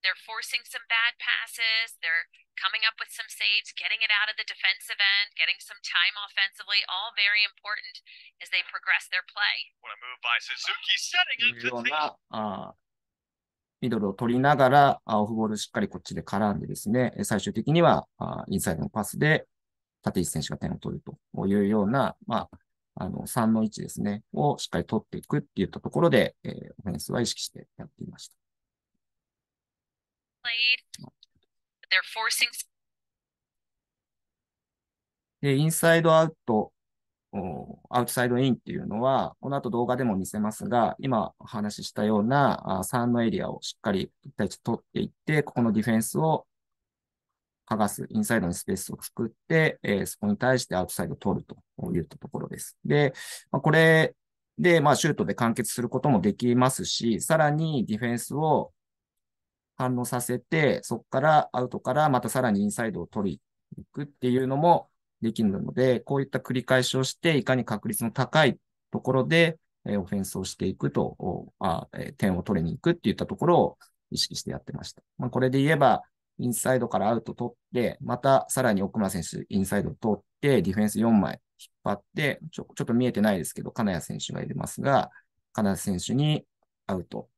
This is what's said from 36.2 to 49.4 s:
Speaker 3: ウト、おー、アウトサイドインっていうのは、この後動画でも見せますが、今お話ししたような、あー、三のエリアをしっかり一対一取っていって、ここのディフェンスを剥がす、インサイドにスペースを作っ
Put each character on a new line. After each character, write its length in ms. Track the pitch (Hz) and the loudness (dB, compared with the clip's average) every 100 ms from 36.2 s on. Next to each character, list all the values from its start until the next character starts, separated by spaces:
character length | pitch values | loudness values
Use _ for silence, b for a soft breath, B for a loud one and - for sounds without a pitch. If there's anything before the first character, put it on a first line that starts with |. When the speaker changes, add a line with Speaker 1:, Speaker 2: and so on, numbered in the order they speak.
| 160 | 4
Speaker 3:
ウ 120 | - - | -2 -2
ト、 260 | 107 - _ _ _ _ _ _ | 0 0 _ _ _ _ _ _
お 60 | 101 | -8
ー、 400 | 92 78 - - - | -8 -8 -12 -18 -4
ア 120 | 123 | -2
ウ 40 | 117 | -2
ト 80 | |
サ 120 | - 123 | 0 0
イ 40 | |
ド 80 | 123 | 2
イ 100 | 135 | 2
ン 60 | |
っ 40 | 120 | 0
て 140 | - | -4
い 60 | - | -8
う 80 | - | -6
の 160 | 107 | -2
は、 340 | 131 131 90 - | 0 2 -2 -6
こ 100 | - | -6
の 80 | 139 | -4
後 140 | 123 | -4
動 160 | 117 120 | -2 0
画 100 | 139 | 0
で 60 | |
も 120 | 127 95 | 0 -2
見 120 | 90 | -4
せ 100 | 107 | -4
ま 140 | 104 | -4
す 180 | - 101 | -4 -2
が、 260 | 120 107 - | 0 0 -2
今 340 | 139 117 87 _ | -2 0 -2 _
お 60 | - | -12
話 380 | 110 104 104 | -6 -6 -6
し 40 | 98 | -10
し 40 | |
た 100 | - | -4
よ 160 | 107 107 | 0 2
う 40 | |
な、 380 | 107 139 131 - - 95 | 4 4 4 2 -4 -4
あ 40 | |
ー、 20 | |
三 280 | - 123 120 | -2 -2 0
の 120 | 117 | 0
エ 80 | 117 | 0
リ 100 | 95 | -2
ア 80 | - | -6
を 100 | - | -8
し 100 | - - | -12 -8
っ 60 | |
か 100 | 110 | -2
り 200 | 98 - _ | -2 -4 _
一 100 | 143 | -20
対 120 | - 101 | -6 -6
一 140 | - | -4
取 180 | - 110 | -6 -6
っ 60 | _ | _
て 80 | - | -6
い 40 | - | -6
っ 60 | _ - | _ 0
て、 160 | 156 | 0
こ 140 | 147 - | 2 0
こ 80 | |
の 80 | 117 | 2
デ 80 | 107 | 2
ィ 40 | |
フ 60 | 110 | 2
ェ 80 | 110 | 0
ン 60 | |
ス 160 | 113 - | 0 0
を 260 | 160 156 - _ _ _ _ _ _ _ _ _ _ _ _ | 2 0 -4 _ _ _ _ _ _ _ _ _ _ _ _
剥 100 | 107 | -2
が 120 | 104 | -2
す、 160 | - - | -2 -4
イ 120 | 110 | -2
ン 40 | |
サ 120 | 104 117 | 0 0
イ 60 | |
ド 60 | 90 | 0
に 60 | |
ス 120 | 95 - | -4 -4
ペ 80 | |
ー 20 | 98 | -6
ス 180 | - | -6
を 40 | - | -10
作 240 | - - 117 | -12 -6 -6
っ 60 | _ | _